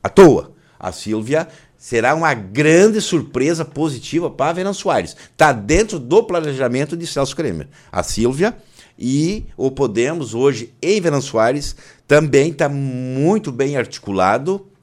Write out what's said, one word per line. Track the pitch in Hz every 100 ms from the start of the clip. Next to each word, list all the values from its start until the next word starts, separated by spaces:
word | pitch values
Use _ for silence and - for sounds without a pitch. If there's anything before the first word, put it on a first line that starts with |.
à | 98
toa. | - 175 101 - _ _ _
A | 90
Silvia | 90 104 110 110 151 165 - _ _
será | - 117 120
uma | 160 160
grande | 123 95 110 151 165 214 214
surpresa | - 170 - - 139 165
positiva | 143 139 160 123 - 156 170
pra | - 139
Venâncio | 170 190 190
Soares. | 190 127 85 - - -
Tá | 156
dentro | 120 101 165 220 160
do | 120 190
planejamento | 226 175 151 131 127 127 147 170
de | 165
Celso | - 135 -
Kremer. | 151 82 71 - _
A | 90
Silvia | - 107 117 135 208 - _ _ - _
e | 123 139 160 214 - -
o | 131
Podemos | 135 135 104 127 165 123
hoje | 113 139 120 117 _
em | 160 208
Venâncio | 170 143 135
Soares | 113 113 143 143 - - _ _
também | 147 156 139 151
tá | 147 151
muito | 143 135 127 127 131 151 214 -
bem | 123 135 139
articulado. | 120 - - 95 92 113 147 196 - _